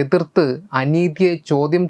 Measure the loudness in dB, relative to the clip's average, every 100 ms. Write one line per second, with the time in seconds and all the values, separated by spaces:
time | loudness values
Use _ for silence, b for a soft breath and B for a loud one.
0 | 0 0 0 0 0 -2 -6 -4 0 0
1 | 0 0 0 0 -2 -2 0 0 0